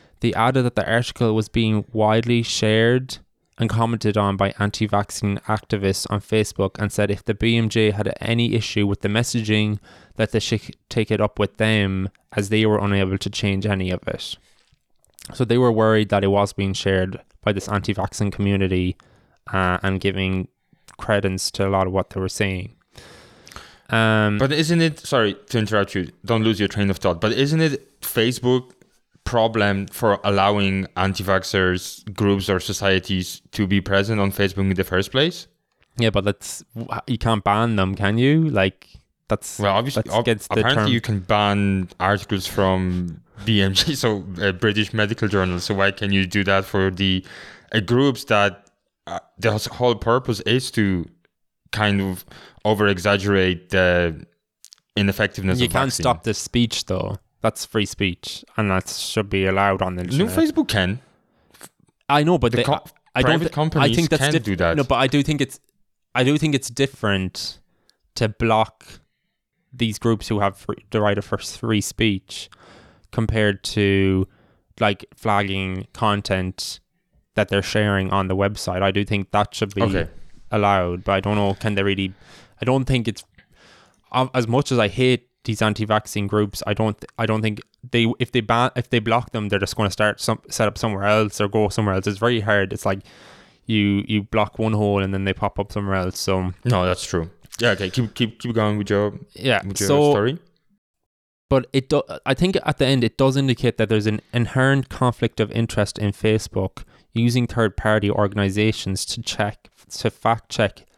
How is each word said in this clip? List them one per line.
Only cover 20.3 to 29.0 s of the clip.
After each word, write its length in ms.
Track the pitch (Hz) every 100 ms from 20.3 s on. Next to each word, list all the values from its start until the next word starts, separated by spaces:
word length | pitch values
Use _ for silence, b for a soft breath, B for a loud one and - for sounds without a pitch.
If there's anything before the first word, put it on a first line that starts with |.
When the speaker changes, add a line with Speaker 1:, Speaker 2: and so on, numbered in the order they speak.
| 95 92 _ _ _ - -
Speaker 1:
credence 540 | - 104 98 95 -
to 160 | - 98
a 20 |
lot 160 | 98 92
of 80 |
what 160 | 95 -
they 100 | -
were 100 | 95
saying. 440 | - 101 92 - - _ B B B B B B B B B B
Um, 480 | 113 110 110 107 104
Speaker 2:
But 140 | 135
isn't 300 | 151 156 170
it, 180 | 165 147
sorry 360 | - 135 107 95 -
to 80 | 117
interrupt 380 | 104 107 98 98
you, 160 | 85 - 95
don't 180 | 113
lose 160 | 110 101
your 80 | 101
train 220 | 107 98
of 80 | 92
thought, 240 | 95 85
but 100 | 110
isn't 280 | 117 143 160
it 400 | 160 139 - _
Facebook 720 | - - 113 123 123 127 123 _ _ _